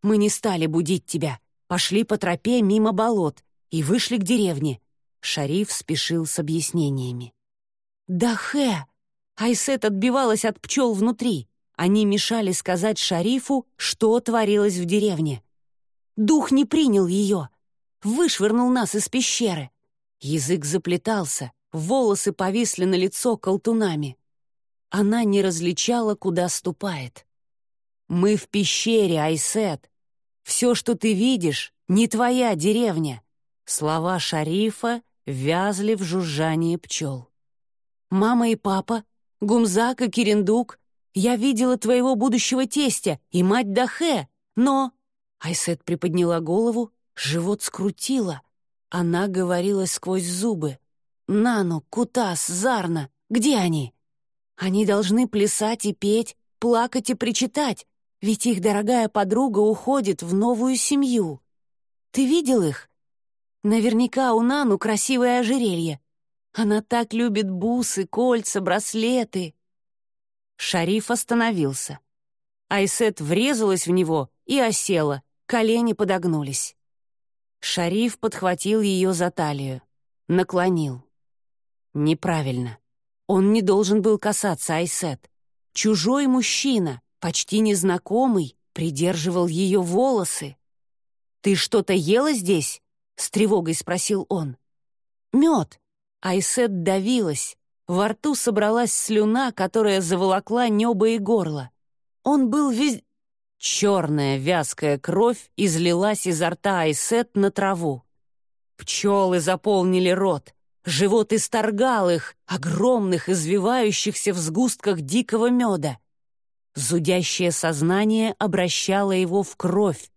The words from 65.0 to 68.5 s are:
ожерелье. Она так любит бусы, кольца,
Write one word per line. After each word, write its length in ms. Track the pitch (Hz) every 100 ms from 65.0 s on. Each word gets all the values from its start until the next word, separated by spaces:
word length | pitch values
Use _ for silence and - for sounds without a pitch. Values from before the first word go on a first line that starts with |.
| - 254 247 247
ожерелье. 600 | 226 262 233 175 165 143 _ _ _ _ _
Она 280 | - 220 208
так 320 | 214 240 233
любит 360 | 226 240 208 202
бусы, 580 | 185 208 247 226 - 190
кольца, 540 | - 247 233 -